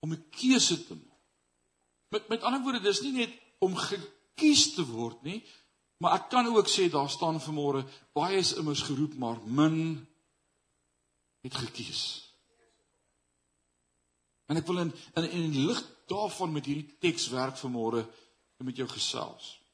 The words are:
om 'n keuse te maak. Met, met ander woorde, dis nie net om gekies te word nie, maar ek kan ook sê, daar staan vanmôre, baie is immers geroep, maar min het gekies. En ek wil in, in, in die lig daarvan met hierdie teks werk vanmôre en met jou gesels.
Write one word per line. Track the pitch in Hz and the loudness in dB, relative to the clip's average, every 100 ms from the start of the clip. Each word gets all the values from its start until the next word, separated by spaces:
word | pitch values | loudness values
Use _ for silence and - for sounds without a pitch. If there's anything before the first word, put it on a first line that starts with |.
om | 156 | -6
'n | 160 - | -6 -8
keuse | - 254 254 - 170 - | -2 4 6 6 2 -4
te | |
maak. | - - _ _ _ _ _ _ _ _ _ _ | -16 -18 _ _ _ _ _ _ _ _ _ _
Met, | 214 - | -8 -4
met | 220 | -2
ander | 208 262 | 0 0
woorde, | 262 240 | 0 0
dis | 196 202 | 2 2
nie | 277 | 0
net | 254 233 - _ _ | -2 -2 -4 _ _
om | 190 180 | 0 0
gekies | - 403 - - _ - 311 294 - | -4 -6 -8 -18 _ 4 6 8 6
te | - 143 | 2 -4
word | 113 117 113 | -4 -6 -6
nie, | 143 202 - - _ _ _ _ | -12 -12 -14 -20 _ _ _ _
maar | 170 | 2
ek | 165 - | 2 2
kan | 254 233 | 2 4
ook | 226 196 | 4 4
sê, | - 180 | 4 4
daar | 151 143 | 4 0
staan | - 170 160 | 0 0 0
vanmôre, | 151 156 143 135 135 - _ | -4 -2 0 0 -4 -12 _
baie | - 170 196 | -2 2 2
is | 180 | 2
immers | - 156 139 | 0 -2 -2
geroep, | - 139 151 | -2 -2 -2
maar | 131 120 113 | -2 -4 -4
min | 104 131 156 160 160 156 - _ _ _ _ _ _ _ _ _ _ _ _ _ | -2 4 4 4 -2 -4 -10 _ _ _ _ _ _ _ _ _ _ _ _ _
het | 127 | -10
gekies. | 127 117 - 117 - - - - _ _ _ _ _ _ _ _ _ _ _ _ _ _ _ _ _ _ _ _ _ _ | -8 -8 -10 -10 -8 -8 -10 -16 _ _ _ _ _ _ _ _ _ _ _ _ _ _ _ _ _ _ _ _ _ _
En | 160 | -4
ek | 165 | 0
wil | 180 | -2
in, | 170 - - | -2 -6 -8
in, | - 165 | -4 -4
in | 175 165 | -2 -2
die | 143 147 | 2 2
lig | 240 - - _ | 0 -6 -20 _
daarvan | 196 208 - 180 | -4 -4 -4 -4
met | 151 139 | -4 -4
hierdie | 143 147 _ | -6 -6 _
teks | 175 - - | 0 0 -2
werk | 127 131 131 | -2 -4 -4
vanmôre | 135 123 113 117 113 - _ _ _ _ | -6 -2 0 0 -2 -10 _ _ _ _
en | 127 | -10
met | 123 | -6
jou | 123 | -8
gesels. | - - 123 - - - - _ | -4 -4 -4 -6 -10 -18 -20 _